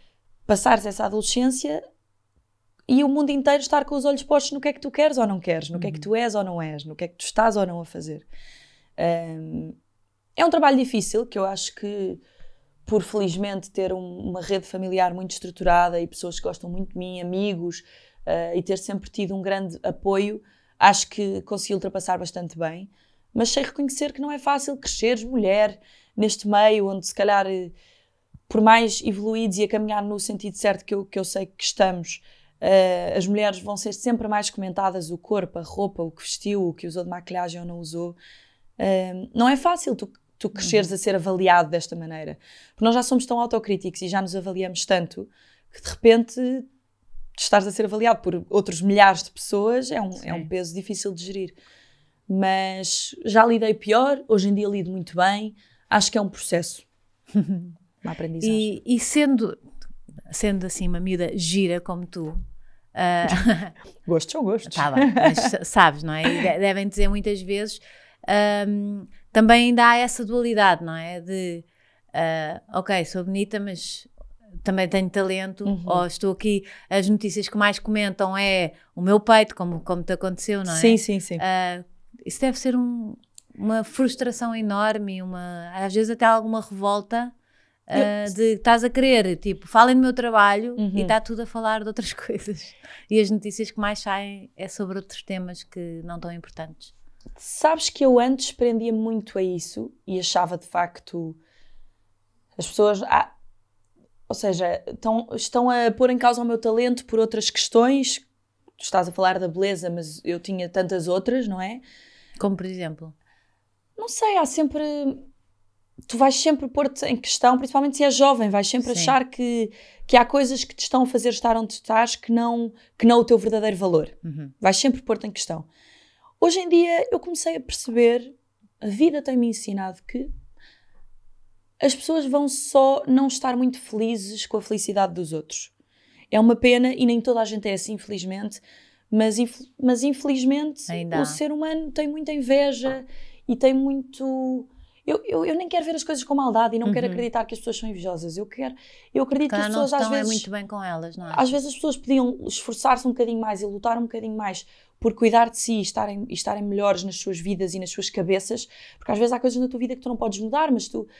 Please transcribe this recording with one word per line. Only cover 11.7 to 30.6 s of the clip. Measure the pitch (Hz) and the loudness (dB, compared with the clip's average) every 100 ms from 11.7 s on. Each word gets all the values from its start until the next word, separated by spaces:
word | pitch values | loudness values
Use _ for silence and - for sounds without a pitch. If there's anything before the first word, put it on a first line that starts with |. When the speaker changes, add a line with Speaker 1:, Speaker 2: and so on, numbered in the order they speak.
Speaker 1:
que, | - 208 208 185 175 _ _ - - _ _ | -10 -10 -6 -6 -8 _ _ -20 -20 _ _
por | - 214 | -2 0
felizmente | 170 208 190 175 202 190 - | 0 -2 -2 -2 -6 -6 -8
ter | - 185 | -4 -4
um, | 185 180 180 | -4 -8 -10
uma | 196 180 | -8 -8
rede | 175 190 - | -4 -4 -4
familiar | 185 185 185 180 | -8 -4 0 0
muito | 180 185 | 0 -8
estruturada | - 180 - 175 175 175 170 | -10 -12 -2 4 4 4 0
e | 170 | -4
pessoas | - 175 170 | -8 -10 -6
que | 180 | -8
gostam | 175 180 | -8 -8
muito | 180 190 | -8 -6
de | 180 | -8
mim, | 185 180 | -10 -8
amigos, | 175 185 208 175 175 170 - - _ _ 160 | -6 -2 -2 -2 -6 -8 -18 -20 _ _ -4
ah, | 170 170 175 | -2 -2 -4
e | |
ter | 180 196 | -2 -4
sempre | 202 202 - | -4 -8 -8
tido | - 185 190 | -6 -4 -4
um | |
grande | 185 196 190 160 | -4 -4 -4 -6
apoio, | - - 190 196 208 214 - _ _ _ | -6 -2 0 0 0 -6 -14 _ _ _
acho | 196 196 - | 4 4 -2
que | - 196 196 | -4 -4 -4
consegui | - 202 - | -6 -8 -4
ultrapassar | 196 190 190 180 180 | -4 -4 -6 -4 -6
bastante | 175 180 170 160 | -6 -10 -12 -6
bem. | 165 170 196 _ _ _ _ | -8 -8 -18 _ _ _ _
Mas | 226 233 | -2 0
sei | 277 | 0
reconhecer | 277 - 277 269 294 | -4 -4 -4 -4 -6
que | 269 | -6
não | 294 | -8
é | 294 | -4
fácil | 277 277 277 277 | -2 -2 -2 -6
cresceres | - - 226 240 | -8 -2 0 0
mulher | 233 254 196 202 214 208 _ _ _ - | -2 0 2 4 2 -2 _ _ _ -2
neste | 214 - 208 | -2 0 2
meio | 208 214 214 196 | 6 6 6 0
onde | 196 - | -4 -6
se | |
calhar, | - 202 202 190 | 0 2 2 0
eh, | 185 175 - _ _ _ _ _ - _ | -4 -8 -14 _ _ _ _ _ -20 _
por | 220 | 4
mais | 220 233 226 - | 8 8 4 0
evoluídos | - 196 214 220 226 185 | -4 -4 -4 -2 -2 0
e | |
a | 208 | 0
caminhar | 214 214 208 | 0 -2 -4
no | 208 208 | -4 -6
sentido | - 202 208 | -6 -8 -10
certo | - | -2